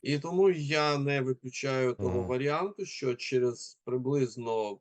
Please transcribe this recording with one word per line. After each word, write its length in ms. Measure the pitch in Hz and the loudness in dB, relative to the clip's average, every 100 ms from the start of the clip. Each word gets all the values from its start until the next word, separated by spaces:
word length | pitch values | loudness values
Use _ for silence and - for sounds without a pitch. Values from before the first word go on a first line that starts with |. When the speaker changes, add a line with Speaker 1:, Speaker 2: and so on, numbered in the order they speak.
Speaker 1:
І 160 | - 147 | -2 -2
тому 320 | 165 180 196 | 0 4 4
я 480 | 170 147 151 151 143 | 4 0 2 4 2
не 220 | 139 143 | 2 0
виключаю 720 | 131 127 131 - 139 131 127 | 0 -4 -6 -6 -2 2 0
того 240 | 120 123 95 | 0 -2 -2
Speaker 2:
Мгм. 80 | 92 | -2
Speaker 1:
варіанту, 560 | 127 139 151 196 208 | -2 0 0 -4 -6
що 300 | 190 - 131 | -10 -4 -4
через 640 | 123 - 131 123 120 - - | -4 0 2 2 -2 -14 -16
приблизно 920 | - 127 127 143 127 120 113 113 104 98 | -4 -4 0 0 0 -2 -2 -2 -2 -6